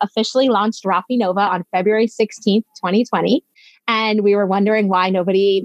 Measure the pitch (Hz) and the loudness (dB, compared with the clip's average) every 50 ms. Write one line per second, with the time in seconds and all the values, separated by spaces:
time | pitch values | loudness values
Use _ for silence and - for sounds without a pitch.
0 | - 202 - 226 220 - - 254 269 269 226 196 208 220 226 - - 196 190 175 | -4 -4 -2 -2 -4 -2 0 0 2 2 2 0 0 -2 -4 -4 -4 -2 -2 -2
1 | 190 - 254 240 226 185 185 196 202 196 185 180 175 - - 185 185 208 214 214 | -2 -2 -2 -2 -2 0 0 0 0 -2 -2 -4 -6 -4 -4 -2 0 0 0 0
2 | 226 220 - - 220 214 - - - 214 196 220 220 _ - - - 180 185 214 | 0 0 -2 -2 -4 -4 -4 -4 -2 0 0 0 0 _ -10 -10 -4 -2 0 0
3 | 247 - - 180 160 180 214 311 - _ _ _ - - _ _ _ - 233 220 | 0 0 0 0 0 0 0 -2 -2 _ _ _ -20 -20 _ _ _ -4 -2 -2
4 | 220 220 214 214 202 202 202 202 202 185 190 196 202 208 220 220 208 190 190 180 | -2 -2 0 0 2 2 2 2 0 0 0 0 0 0 0 0 0 0 0 0
5 | 180 190 185 185 180 185 190 190 196 202 196 196 185 | 0 0 0 -2 0 0 2 2 2 2 2 0 -2